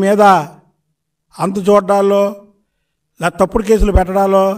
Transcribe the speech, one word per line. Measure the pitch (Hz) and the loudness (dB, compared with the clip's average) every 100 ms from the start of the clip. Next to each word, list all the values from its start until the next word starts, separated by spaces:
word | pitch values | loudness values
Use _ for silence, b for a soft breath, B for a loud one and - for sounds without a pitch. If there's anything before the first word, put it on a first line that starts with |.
| 196 | 0
మీద | 202 202 175 143 - _ _ _ _ _ _ _ | 2 2 2 -2 -14 _ _ _ _ _ _ _
అంతు | - 175 196 190 | -8 -6 -4 0
చూడ్డాల్లో | 208 190 202 196 202 202 202 - _ _ _ _ _ _ _ | 0 2 0 0 0 -2 -6 -20 _ _ _ _ _ _ _
లేదా | 170 - | -6 -2
తప్పుడు | 190 233 208 | -2 -2 -2
కేసులు | 214 202 185 | 0 2 0
పెట్టడాలో | 180 196 196 196 190 | 0 -2 0 2 0